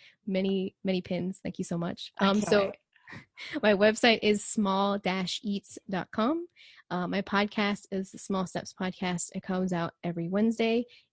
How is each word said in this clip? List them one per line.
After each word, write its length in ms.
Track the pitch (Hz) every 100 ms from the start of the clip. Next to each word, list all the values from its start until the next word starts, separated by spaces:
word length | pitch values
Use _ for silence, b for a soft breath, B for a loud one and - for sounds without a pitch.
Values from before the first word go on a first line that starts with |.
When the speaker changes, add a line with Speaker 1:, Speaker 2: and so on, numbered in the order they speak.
| b b -
Speaker 1:
many, 480 | 190 196 196 185 -
many 180 | 196 185
pins. 380 | - 180 180 190
Thank 160 | - -
you 80 | 185
so 140 | 170
much. 320 | 170 - - -
Speaker 2:
I 80 | 196
Speaker 1:
Um, 140 | 202
Speaker 2:
can't 80 | 202
Speaker 1:
so 160 | 208 196
Speaker 2:
wait. 100 | - _ _ B B
Speaker 1:
<laughs> 460 | B - - 302
my 100 | 208
website 460 | 196 214 220 240 220
is 240 | 208 208 -
small 540 | - 202 190 202 202
dash 400 | 190 185 185 -
eats 380 | 208 202 - - -
dot 200 | 185 -
com. 360 | - 220 330 349 b b b b
Uh, 160 | 175 175
my 140 | 185
podcast 640 | 196 202 208 - 202 202 -
is 200 | 196 190
the 60 | -
Small 300 | - 196 190
Steps 260 | - -
Podcast. 560 | - 185 - 185 175 - 190
It 80 |
comes 300 | - 185 185
out 200 | 180 170 -
every 240 | 170 175 170
Wednesday 580 | 190 220 226 226 226 240 b b